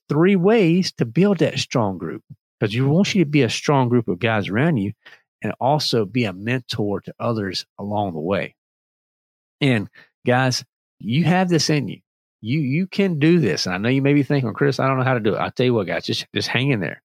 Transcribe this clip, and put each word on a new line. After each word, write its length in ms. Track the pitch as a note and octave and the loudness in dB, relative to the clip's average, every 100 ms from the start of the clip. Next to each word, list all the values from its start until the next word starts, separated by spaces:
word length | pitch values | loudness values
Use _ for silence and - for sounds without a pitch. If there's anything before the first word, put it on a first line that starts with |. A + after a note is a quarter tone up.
| - | -2
three 280 | D3 F#3 G3 | 2 4 4
ways 560 | F#3+ A#3 E3 F3+ F3 | 4 4 4 2 0
to 120 | - | -2
build 340 | A#2+ D#3+ G3+ F3+ | -2 2 2 4
that 200 | C#3+ C3 | 0 0
strong 400 | - C3 G#2 F2+ | -4 -2 -2 -4
group, 240 | D#2+ - - - _ - | -8 -10 -14 -20 _ -6
'cause 120 | G#2+ | -2
you 160 | A2+ C#3 | 0 2
want 240 | E3 G3+ | 2 2
you 120 | G3 | 2
to 40 | D3 | 2
be 140 | D3 | 2
a 80 | A#2 | 2
strong 380 | - - C#3 B2 | 0 0 2 2
group 180 | A#2+ G#2+ | 2 0
of 140 | F2+ | -2
guys 280 | A2+ A2 F2 | -2 -2 -2
around 280 | G#2 E3 B2+ | 0 0 0
you 160 | G2+ - - - _ _ | -2 -6 -16 -20 _ _
and 100 | G#2 - | -10 -4
also 460 | B2 D3 - A#2+ | -2 0 0 -2
be 220 | G2 B2 G#2+ | -2 -2 -4
a 60 | |
mentor 680 | F#2 G#2+ B2+ - - G#2 F#2 | -4 -6 -6 -6 -6 -4 -4
to 120 | - - | -8 -8
others 480 | A#2 A2 G2 E2+ - - | -4 -4 -4 -8 -12 -12
along 360 | G2+ G#2 G2+ | -8 -4 -4
the 80 | D#2+ | -4
way. 340 | E2+ F#2+ - _ _ _ _ _ _ _ _ _ _ - | -4 -4 -6 _ _ _ _ _ _ _ _ _ _ -2
And 300 | C#3+ A#2 F#2 - _ _ | 0 0 -2 -14 _ _
guys, 400 | B2 B2 C3 B2 - _ _ - | 0 2 2 -2 -8 _ _ -12
you 240 | G#2+ C3+ | -4 0
have 240 | E3 F#3 F#3 | 2 2 2
this 220 | D#3+ - | 0 0
in 180 | D3+ G2+ | -2 -4
you. 140 | E2 _ _ _ _ | -10 _ _ _ _
You, 200 | A2 D3+ | -4 -2
you 260 | B2+ D3+ F#3+ | 0 -2 -2
can 320 | - G3 D#3 | 0 0 2
do 220 | D#3+ F3 | 4 4
this. 260 | G#2 - - | 2 -2 -4
And 80 | |
I 40 | F2+ | -2
know 100 | A2+ | 0
you 120 | C3+ | 2
may 140 | C#3 | 4
be 80 | C#3+ | 2
thinking, 320 | C3 C#3+ B2+ | 2 0 0
"Chris, 240 | - C#3+ C3+ | 0 0 0
I 80 | C3 | 0
don't 100 | C3 | 0
know 80 | |
how 100 | B2+ | 0
to 60 | B2 | 0
do 140 | G#2+ | 0
it." 40 | - | -2
I'll 120 | F2+ | -2
tell 160 | - B2 | 0 0
you 80 | |
what, 140 | A#2 F2 | 0 0
guys, 180 | E2+ - | -4 -4
just, 200 | - - | -6 -6
just 160 | G2+ - | -6 -2
hang 220 | A#2 C#3+ | -2 0
in 80 | A2 | -2
there. 240 | D#2+ - | -4 -8